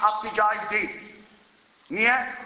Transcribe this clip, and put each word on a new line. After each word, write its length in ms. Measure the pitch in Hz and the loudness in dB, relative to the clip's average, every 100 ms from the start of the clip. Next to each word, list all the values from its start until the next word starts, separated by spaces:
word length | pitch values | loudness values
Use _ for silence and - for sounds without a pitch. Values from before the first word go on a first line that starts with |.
akdi 280 | 214 220 220 214 | 0 0 -4 2
caiz 340 | 214 220 208 | 2 2 -2
değil. 460 | 214 180 - - - - - _ _ _ _ - | -2 -2 -6 -16 -20 -20 -20 _ _ _ _ -8
Niye? 440 | 185 226 254 240 - | 0 2 2 0 -8